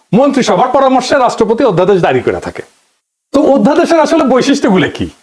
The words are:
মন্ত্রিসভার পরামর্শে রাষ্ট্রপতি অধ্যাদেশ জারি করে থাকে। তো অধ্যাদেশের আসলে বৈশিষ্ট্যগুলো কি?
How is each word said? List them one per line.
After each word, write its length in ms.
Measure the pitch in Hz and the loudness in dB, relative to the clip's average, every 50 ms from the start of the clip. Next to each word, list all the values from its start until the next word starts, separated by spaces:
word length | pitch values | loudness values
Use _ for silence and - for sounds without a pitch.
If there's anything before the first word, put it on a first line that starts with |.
| _ _ - | _ _ 0
মন্ত্রিসভার 540 | 220 277 285 277 262 - - 247 - 247 | 2 2 2 0 0 0 0 0 0 0
পরামর্শে 500 | 262 - 277 277 262 262 254 254 - 330 | 0 0 0 0 2 0 0 0 0 0
রাষ্ট্রপতি 460 | 277 247 220 - - - 190 226 220 285 | 0 0 0 0 -2 -2 -2 0 0 0
অধ্যাদেশ 380 | 240 185 160 185 180 202 180 | 0 0 2 2 2 2 2
জারি 180 | 165 165 135 127 | 2 0 0 -2
করে 200 | 107 120 92 87 | -2 -2 -4 -4
থাকে। 220 | - 87 - - - - _ _ _ _ _ _ _ _ _ _ _ _ | -8 -12 -12 -14 -16 -18 _ _ _ _ _ _ _ _ _ _ _ _
তো 100 | - 277 | -2 0
অধ্যাদেশের 580 | 311 - 269 277 202 269 302 330 330 - 339 330 | 2 2 2 2 2 2 2 0 0 2 2 0
আসলে 240 | 302 - 330 320 311 | 2 2 0 0 0
বৈশিষ্ট্যগুলো 640 | 240 262 247 233 269 285 285 - 269 190 180 143 - - | 0 0 0 0 0 0 0 0 0 0 0 0 -2 -4
কি? 160 | - 98 80 - _ | -8 -8 -10 -10 _